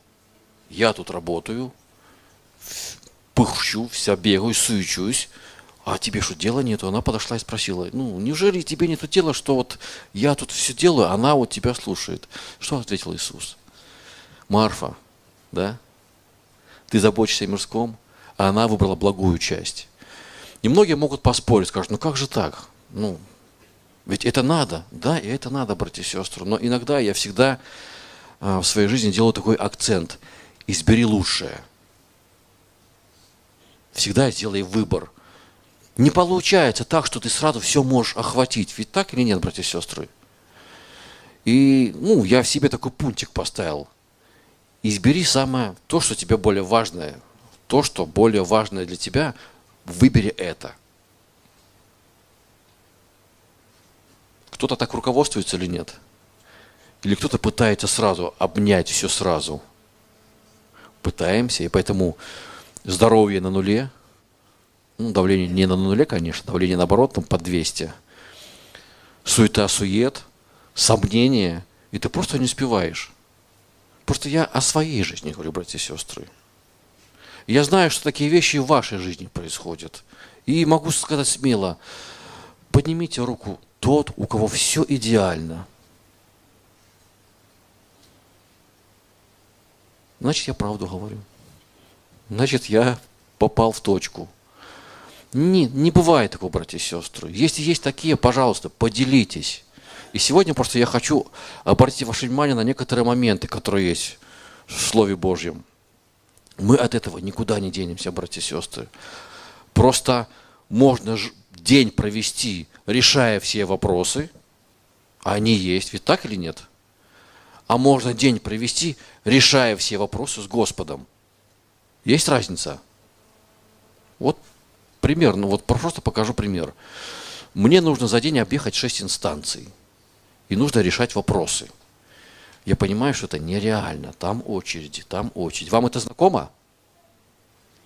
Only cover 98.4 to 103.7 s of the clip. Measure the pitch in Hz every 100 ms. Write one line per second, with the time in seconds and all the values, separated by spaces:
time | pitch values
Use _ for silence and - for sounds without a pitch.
98.4 | 127 98 - - 113 107 131 135 104 80
99.4 | 76 - _ _ - - - - - 160
100.4 | 165 139 123 120 120 123 - 151 - -
101.4 | - - - - 127 - 117 110 127 131
102.4 | 147 120 113 135 127 123 117 123 120 98
103.4 | - - -